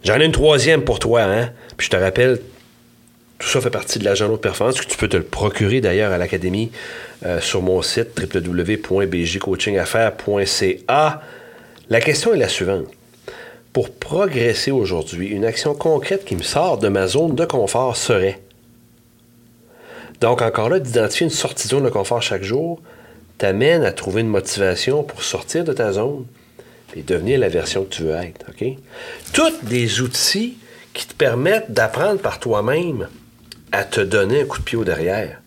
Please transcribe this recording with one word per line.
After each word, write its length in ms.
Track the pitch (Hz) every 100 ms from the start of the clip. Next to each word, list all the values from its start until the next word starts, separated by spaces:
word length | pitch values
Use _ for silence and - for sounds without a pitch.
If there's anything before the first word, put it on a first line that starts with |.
J'en 180 | - 113
ai 60 | 160
une 60 |
troisième 520 | 156 151 143 127 156 127
pour 120 | 101
toi, 260 | 110 117
hein ? 280 | 101 104 120 - - -
Puis 100 | -
je 60 |
te 60 | 92
rappelle, 420 | 95 92 127 120 - - - _ _ _ _ _ _ _
tout 120 | -
ça 100 | 135
fait 100 | 117
partie 300 | 107 - 113
de 60 | 101
l'agenda 280 | 98 104
de 60 | 110
performance, 400 | 104 92 113 127
que 80 | -
tu 80 | -
peux 120 | 104
te 80 | 92
le 60 |
procurer 580 | - - 104 - 101 127
d'ailleurs 320 | 107 92 107
à 40 | 90
l'Académie, 540 | 85 92 90 98 113 - - - - - 87
euh, 160 | 87
sur 200 | - 98
mon 200 | 92 92
site 340 | 85 - 113 -
w 240 | 95 95
w 20 |
w 360 | 85 87 87 104
point 300 | - 92 95
b 180 | 87 85
j 140 | 92
coaching 380 | 98 90 - 98
affaires 380 | 82 113 110 -
point 300 | - 101 95
c 400 | - 95 90 -
a. 340 | 135 156 151 - - - - - - -
La 100 | 113
question 340 | 117 143 233
est 40 | 196
la 100 | 104
suivante. « 400 | - 90 95 78 - - - - - - - _
Pour 180 | - -
progresser 800 | - - 165 202 139 117 101 -
aujourd'hui, 560 | 135 98 85 78 87 95
une 180 | 104 113
action 300 | 113 151 147
concrète 480 | 165 151 127 196
qui 120 | 196 90
me 80 |
sort 340 | - 147 175 123
de 100 | 107
ma 180 | 98 95
zone 300 | 135 165 135
de 100 | 170
confort 520 | 135 113 117 127 117
serait ». 420 | - 107 95 98 - _ _ - _ _ _ _ _ _ _ _ _ - - - - -
Donc 200 | 113 120
encore 280 | 117 113 110
là, 100 | 185
d'identifier 460 | 131 117 107 - 165
une 40 |
sortie 380 | - - - -
de 40 |
zone 120 | 135
de 60 | 131
confort 320 | 104 95 120
chaque 220 | - 98
jour 380 | 98 127 165 170 - - - - - -
t'amène 460 | 101 95 139 170
à 80 | 117
trouver 300 | - - 98
une 60 | 113
motivation 760 | 101 - 101 95 90 - 147
pour 200 | 139 -
sortir 400 | - - - 160 165
de 80 |
ta 180 | 127 110
zone 340 | 98 120 143 123 - - - - - - 80
et 80 |
devenir 360 | 73 113 92 135
la 80 | 101
version 360 | 85 - 98 95
que 40 |
tu 140 | -
veux 120 | 80 80
être, 320 | 87 - -
ok ? 180 | - 117 135 - - - - -
Toutes 320 | - 320 320
des 380 | 113 123 117 98
outils 560 | 127 - - 196 233 - - - -
qui 140 | - -
te 60 |
permettent 580 | - 139 120 151 214 -
d'apprendre 480 | 113 110 - 185 196
par 200 | 113 -
toi-même 680 | 123 104 107 151 175 127 - - - _ - - -
à 120 | 98
te 180 | 98 -
donner 400 | 98 104 98 139
un 40 | 131
coup 120 | -
de 60 |
pied 140 | - 113
au 60 |
derrière. 560 | 92 78 85 101 85 -